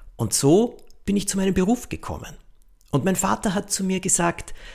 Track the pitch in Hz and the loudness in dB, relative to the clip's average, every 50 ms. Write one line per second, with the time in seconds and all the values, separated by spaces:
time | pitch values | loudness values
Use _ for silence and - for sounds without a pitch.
0 | - - - - 117 101 - - - 139 160 196 233 240 - - - - - - | -20 -20 -6 -4 -2 -2 0 2 4 6 6 6 6 2 -2 -8 -18 -20 -20 -8
1 | - - 196 202 196 - - 196 190 196 185 185 185 185 240 240 - - - - | -2 0 0 0 0 0 -2 0 0 2 2 2 2 2 2 0 -2 -6 -10 -10
2 | - - - - - - - - - - - - - - - _ - - - 139 | -8 -8 -10 -10 -10 -14 -16 -18 -20 -20 -20 -20 -20 -20 -20 _ -8 -2 -2 0
3 | 123 190 185 180 - 190 208 208 - 220 170 202 196 - - - 196 185 190 185 | 2 2 0 2 0 0 0 0 0 0 0 0 -2 -4 -4 -2 -2 -2 -2 -2
4 | 185 180 - - 175 170 170 - - - - - - - - | 0 0 2 2 2 0 0 -2 -8 -12 -12 -12 -12 -16 -18